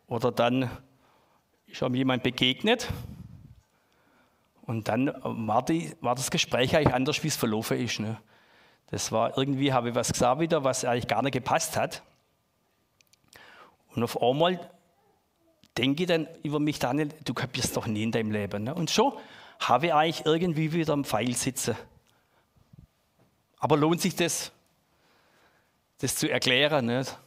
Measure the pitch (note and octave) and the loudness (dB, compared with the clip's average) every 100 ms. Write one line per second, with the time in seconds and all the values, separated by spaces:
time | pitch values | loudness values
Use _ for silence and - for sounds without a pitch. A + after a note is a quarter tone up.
0 | _ A#2+ B2 A#2+ A#2+ B2+ B2+ - - _ | _ 0 0 2 2 2 -2 -6 -18 _
1 | _ _ _ _ _ _ _ - C3+ B2+ | _ _ _ _ _ _ _ -6 -2 0
2 | C3 B2+ C3 B2 B2+ C3 G#3 B3 - - | 2 2 0 2 0 2 0 0 -2 -8
3 | - - - - - - _ _ _ _ | -10 -16 -18 -20 -20 -20 _ _ _ _
4 | _ _ _ _ _ _ - A2+ G#2+ A2 | _ _ _ _ _ _ -8 -6 -2 0
5 | C#3 - - A#2 A2 A2 C3+ E3 D#3 - | -2 -4 -8 -6 0 0 2 -2 -2 -6
6 | A#2+ B2 C3 F3 - A#2 F3 F3 D3 B2 | -2 -2 -2 -2 -2 0 2 4 4 2
7 | C3 D3 D#3 - A#2+ G#2+ A2+ C3 A#2+ - | 0 -2 -2 -2 0 0 -2 -2 -2 -4
8 | G#2+ A2 - _ _ _ _ _ _ G#2 | -4 -6 -12 _ _ _ _ _ _ -6
9 | - A2+ A#2+ B2 C#3 C3+ C#3 C3 A#2+ A#2+ | -2 0 0 0 0 0 2 2 2 0
10 | A2+ - B2 C3 E3 E3 C3+ B2 B2+ B2 | -2 2 2 2 2 2 2 0 0 0
11 | B2 G#2+ C3 B2+ - D3+ - - C3+ - | 0 0 0 -2 0 0 0 -2 -2 -4
12 | - _ _ _ _ _ _ _ _ _ | -16 _ _ _ _ _ _ _ _ _
13 | _ _ _ - - - - _ _ - | _ _ _ -20 -20 -20 -20 _ _ -4
14 | A#2 - A#2+ C#3 E3+ F3+ - - _ _ | -2 0 0 4 2 0 -8 -20 _ _
15 | _ _ _ _ _ _ _ - B2+ C#3+ | _ _ _ _ _ _ _ -2 0 0
16 | F3+ E3 D3+ - D#3 D3 D3+ D3 B2+ C#3 | 0 0 -2 -8 -4 0 0 0 -2 0
17 | D3+ - - B2+ B2 - - - A#2 G#2+ | -2 -6 -8 -6 -6 -4 -4 -4 -4 -2
18 | A2+ A2+ A2 G#2+ G2+ G#2 G#2+ E3+ E3 - | -2 -2 -2 -2 -4 -4 -6 -4 -2 2
19 | C4 - - - - - - B2 E3+ D3+ | 2 0 -14 -20 -20 -8 2 2 4 4
20 | D#3+ D#3 D#3+ D#3+ F3+ D3+ D#3 E3+ D#3+ D3 | 2 0 2 2 2 0 0 0 0 0
21 | C3+ G#2+ A#2+ A#2+ - B2 - A2 - - | 0 0 0 0 -2 -2 -4 -4 -8 -20
22 | _ _ _ _ _ _ _ - - _ | _ _ _ _ _ _ _ -20 -20 _
23 | _ _ _ _ _ _ B2+ D3+ D3+ E3+ | _ _ _ _ _ _ 2 4 6 4
24 | F#3 - E3+ - - - _ _ _ _ | 0 0 0 0 -6 -14 _ _ _ _
25 | _ _ _ _ _ _ _ _ _ _ | _ _ _ _ _ _ _ _ _ _
26 | C3 - D3+ B2+ C3 B2+ D3 D3+ A#2 B2 | -4 -2 0 0 4 4 4 4 2 0
27 | C3 - | -2 -8